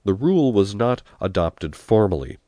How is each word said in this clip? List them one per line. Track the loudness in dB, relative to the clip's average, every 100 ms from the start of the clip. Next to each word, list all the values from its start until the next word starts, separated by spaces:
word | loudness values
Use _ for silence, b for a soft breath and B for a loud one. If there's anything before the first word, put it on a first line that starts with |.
the | -4 0
rule | 0 2 2
was | 2 0
not | 0 -2 -2 b b
adopted | -4 -2 -2 -4 -10 -12
formally. | 0 2 2 -2 -6 -16